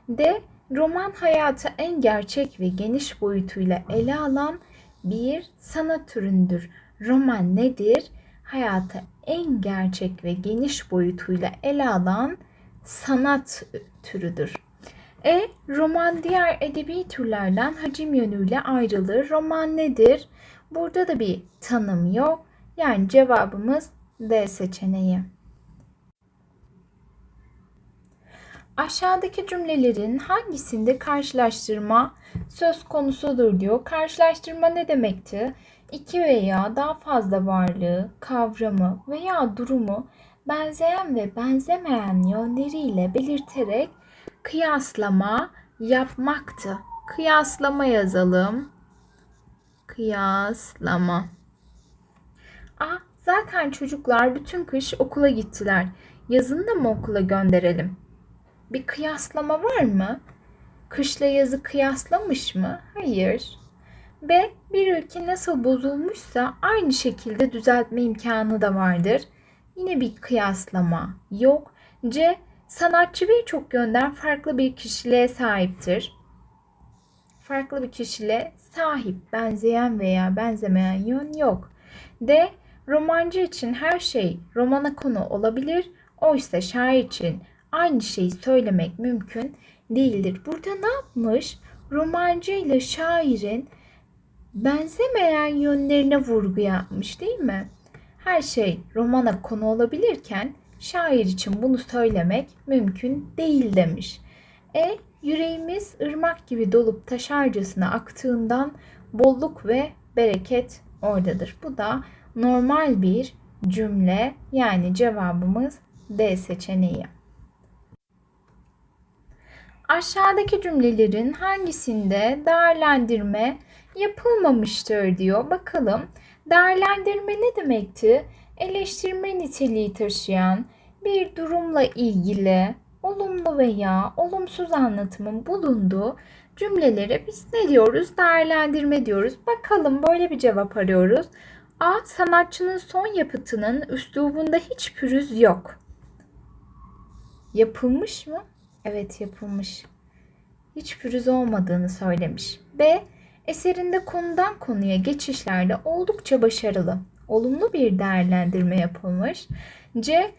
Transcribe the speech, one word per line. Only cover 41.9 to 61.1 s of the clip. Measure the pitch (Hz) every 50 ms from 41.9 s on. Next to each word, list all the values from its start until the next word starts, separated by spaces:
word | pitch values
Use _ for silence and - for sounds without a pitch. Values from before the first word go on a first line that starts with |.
| 262 226 208 196 185 185 180
yönleriyle | 185 202 220 226 233 240 254 277 285 302 311 302 254 202 185 180 185 185
belirterek | 254 262 277 294 277 277 - - 269 240 202 202 233 302 320 - _ _ _ _ - - - - _ -
kıyaslama | - - 311 330 311 302 277 269 - - - 208 202 190 190 196 202 214 254 330 - - - - _ _ -
yapmaktı. | 226 226 254 254 262 262 - - 254 285 302 285 285 - - - - 196 196 - - - - - - -
Kıyaslama | - - 320 320 311 302 302 302 - - 285 277 277 285 277
yazalım. | 262 233 214 202 185 190 185 185 180 180 180 185 202 220 254 285 - - _ _ _ _ _ _ _ _ _ _ _ _ _ _ - - _ _ _ _ _ _ -
Kıyaslama. | - - 226 220 208 202 196 196 196 196 202 202 226 - - - - - 165 175 170 175 180 175 175 170 196 - - - _ _ _ _ _ _ _ _ _ _ _ _ _ _ _ _ _ _ _ _ - - - - - - _ -
A, | 302 311 349 370 - _ _ _
zaten | - - 359 403 427 - - 359 311 285
çocuklar | 277 - 285 262 294 285 - 247 240 233 240 254 254
bütün | 285 294 - - 359 349
kış | - - 269 269 - - -
okula | 269 262 - 294 285 285
gittiler. | 262 220 214 - - - 202 196 196 185 180 185 - - - - - - - -
Yazın | 240 262 254 254 277 330 392 440
da | 466
mı | 359 269 226
okula | 214 214 - 226 208 202
gönderelim? | 190 185 196 196 196 185 185 180 180 175 175 170 - 185 185 - - - - _ _ _ - _ _ _ _ _ _ -
Bir | - 262 262
kıyaslama | - - 285 302 311 311 294 - - - 311 302 302 311 311 359
var | 466 523 453 302
mı? | 226 202 190 190 202 240 - - - - - _ - - _ - - - - - -
Kışla | - - 277 285